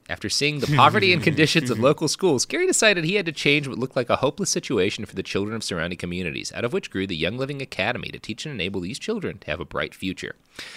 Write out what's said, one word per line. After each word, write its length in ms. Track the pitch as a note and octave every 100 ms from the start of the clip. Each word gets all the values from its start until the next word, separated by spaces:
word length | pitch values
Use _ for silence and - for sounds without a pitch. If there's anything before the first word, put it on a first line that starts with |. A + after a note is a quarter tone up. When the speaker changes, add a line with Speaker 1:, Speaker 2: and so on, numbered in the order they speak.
| -
Speaker 1:
After 220 | E2+ G2+
seeing 300 | - D3 D3
the 160 | A#2 D3
poverty 380 | D3 G3+ F#3+
and 100 | E3+
conditions 460 | F3 D3 D#3 E3 B2+
of 80 | A2
Speaker 2:
<laughs> 80 | C3
Speaker 1:
local 180 | D3+ D#3
schools, 380 | - F#3 B2+ -
Gary 220 | D4+ F#4
decided 380 | - A3 F3+ D#3+
he 100 | G#3
had 100 | E3+
to 40 |
change 360 | - D3 D3 C#3
what 120 | G2+
looked 160 | C3 C3+
like 140 | A#2+
a 40 | G#2
hopeless 320 | C#3+ - F#3+
situation 540 | F3 - A2+ F#2+ - G#2
for 80 | G2
the 80 |
children 320 | E2+ G2 G#2 A2
of 80 |
surrounding 340 | - F2 F2 F2+
communities, 540 | F2+ F2 F2 B1+ G1+
out 120 | - A#2+
of 80 |
which 180 | F#3+ -
grew 160 | F#2+ G2
the 80 | E2
Young 220 | E2 B2
Living 200 | C3+ C#3+
Academy 480 | C3+ - G2+ A2 -
to 100 | -
teach 260 | - A2 D#3
and 80 |
enable 280 | A#2+ F2 G2
these 180 | F2+ C#3
children 400 | - A3 A2+ F2+
to 80 | -
have 80 | D#2+
a 60 | D#2
bright 280 | C2 D#2
future." 420 | - F#2+ F2+ - - _ - -